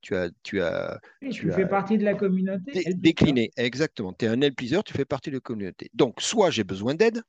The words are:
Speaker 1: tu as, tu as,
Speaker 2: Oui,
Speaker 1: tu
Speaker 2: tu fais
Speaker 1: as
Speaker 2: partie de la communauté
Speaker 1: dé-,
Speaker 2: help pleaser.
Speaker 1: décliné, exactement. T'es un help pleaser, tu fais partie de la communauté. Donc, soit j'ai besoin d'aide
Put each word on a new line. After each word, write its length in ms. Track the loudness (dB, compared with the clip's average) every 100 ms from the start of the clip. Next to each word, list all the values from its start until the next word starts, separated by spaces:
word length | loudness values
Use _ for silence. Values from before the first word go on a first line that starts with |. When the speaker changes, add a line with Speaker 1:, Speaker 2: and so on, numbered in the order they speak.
Speaker 1:
tu 120 | -4 -2
as, 120 | -2 -6
tu 180 | -6 -2
as, 380 | 0 -2 -4 -8 -14 _
Speaker 2:
Oui, 80 | -10
Speaker 1:
tu 140 | -4
Speaker 2:
tu 80 | -2
fais 100 | 0
Speaker 1:
as 40 | 2
Speaker 2:
partie 300 | 0 2 2
de 60 |
la 120 | 2 2
communauté 580 | 2 2 0 -4 -4
Speaker 1:
dé-, 60 | -4
Speaker 2:
help 40 |
pleaser. 140 | -2 4
Speaker 1:
décliné, 540 | 4 4 2 4 0 0
exactement. 560 | -2 0 -2 -2 -8
T'es 160 | -2 0
un 140 | 2
help 160 | 2 0
pleaser, 260 | -2 -2
tu 80 | -2
fais 120 | -4 -4
partie 240 | -4 -4
de 60 | -8
la 40 |
communauté. 500 | -8 -8 -8 -10 -16
Donc, 260 | 0 0 2
soit 300 | -4 2 2
j'ai 160 | 2 -2
besoin 280 | -2 -2
d'aide 280 | 2 2 2